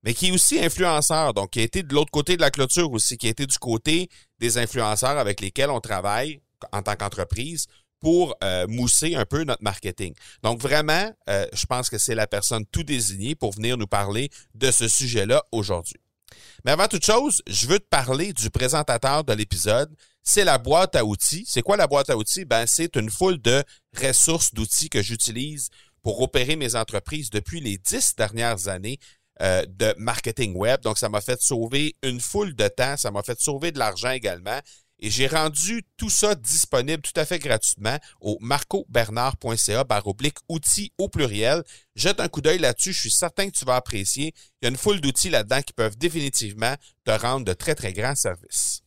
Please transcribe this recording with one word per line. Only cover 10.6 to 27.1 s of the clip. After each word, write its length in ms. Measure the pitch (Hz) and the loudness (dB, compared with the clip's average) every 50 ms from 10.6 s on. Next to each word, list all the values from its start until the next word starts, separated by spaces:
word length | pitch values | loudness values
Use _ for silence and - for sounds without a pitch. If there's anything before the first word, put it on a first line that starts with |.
vraiment, 500 | 120 131 139 151 156 151 156 175 202 220 214 _ _ - | 0 2 2 2 2 2 0 0 0 -2 -8 _ _ -2
euh, 160 | 101 98 95 - | -2 -2 -2 -2
je 140 | - - - | -4 -6 -4
pense 240 | - 127 123 123 - | -2 -2 -2 -2 -4
que 80 | - | -2
c'est 180 | 104 - - 117 | -2 -2 0 0
la 120 | 110 107 | 0 0
personne 380 | - - 101 - - 120 110 107 | 0 -2 -2 -2 -2 -2 -2 -4
tout 180 | _ - 170 165 | _ -6 -6 -2
désignée 520 | 139 147 123 113 98 98 95 98 127 156 | -2 -2 -2 -2 -2 -2 -4 -6 -6 -4
pour 160 | - 143 110 | -2 -4 -4
venir 240 | 95 107 107 120 127 | -4 -2 -2 -2 -2
nous 120 | 120 107 | -2 -2
parler 420 | 98 - 101 101 98 101 113 139 143 - - - _ _ | -2 0 -2 0 -2 -2 -4 -4 -4 -8 -16 -20 _ _
de 160 | 107 131 131 | 0 2 2
ce 160 | 120 - 117 | 2 2 2
sujet-là 560 | 113 - - 135 123 117 110 98 104 123 151 - _ | 2 0 0 0 0 0 0 2 4 2 2 2 _
aujourd'hui. 480 | - 113 101 98 95 85 82 - - - _ _ _ _ _ - - - - - - - - | -4 -4 -2 -2 -4 -4 -4 -10 -14 -16 _ _ _ _ _ -20 -20 -20 -20 -20 -20 -6 2
Mais 80 | 123 | 2
avant 160 | 143 165 196 | 4 4 4
toute 180 | 220 - 175 - | 2 2 0 2
chose, 360 | - 214 240 277 294 - - - | 4 4 4 4 2 0 -2 -2
je 220 | - 98 101 113 | -2 -2 -2 2
veux 120 | 120 175 202 | 2 2 2
te 100 | - _ | 2 _
parler 420 | - 147 127 123 131 139 175 208 | 0 0 2 0 0 0 -2 -2
du 180 | 170 - 107 110 | -4 -4 -4 -4
présentateur 760 | - - 127 127 143 151 - - 127 113 - 135 139 151 156 | -2 0 0 2 2 0 0 0 -2 0 2 2 0 0 2
de 80 | 135 113 | 0 0
l'épisode. 600 | 107 107 - - 87 - 104 107 123 147 156 151 _ _ _ _ _ _ | 0 0 -4 -2 -2 2 2 2 2 2 -2 -6 _ _ _ _ _ _
C'est 220 | - - 208 202 | 2 4 4 6
la 140 | 175 147 127 | 6 4 4
boîte 360 | 117 127 147 170 190 185 - | 4 4 4 4 4 4 4
à 80 | 147 117 | 2 2
outils. 400 | 107 101 - - - - 170 - | 2 0 0 -2 -2 -2 -2 -6
C'est 160 | - - 123 | -2 -2 -2
quoi 140 | 113 - 202 | 2 2 4
la 120 | 208 170 | 4 4
boîte 220 | 135 143 143 135 - | 4 4 2 4 2
à 60 | 139 | 0
outils ? 300 | 110 107 - - 190 190 | 0 0 -2 -4 -4 0
Ben, 200 | 135 117 113 117 | 2 2 2 4
c'est 280 | 117 - - 165 170 - | 2 2 0 0 0 0
une 140 | 127 107 107 | -2 -2 -2
foule 320 | - - 180 190 185 143 | -2 0 2 2 2 2
de 240 | 107 117 123 139 143 _ - _ _ _ - - | 2 4 4 4 2 _ -12 _ _ _ -8 -2
ressources, 520 | 127 135 127 - - - 160 170 - - - | -2 2 4 4 4 4 4 2 0 0 0
d'outils 360 | 107 110 107 - - 156 156 | -2 -4 -2 0 -2 -2 0
que 120 | - 123 | -2 -2
j'utilise 640 | 101 104 117 110 - - 110 117 135 151 151 147 - - _ - _ _ _ _ | -2 -2 -2 -2 -2 -4 -2 -6 -8 -8 -8 -10 -10 -10 _ -16 _ _ _ _
pour 200 | _ 113 101 104 | _ -4 0 0
opérer 340 | 131 127 - 139 123 131 156 | -2 0 2 0 0 0 -2
mes 200 | 160 143 120 117 | -2 -2 -2 -2
entreprises 540 | 101 95 - - 101 - - | -2 -2 -2 -4 -6 -6 -6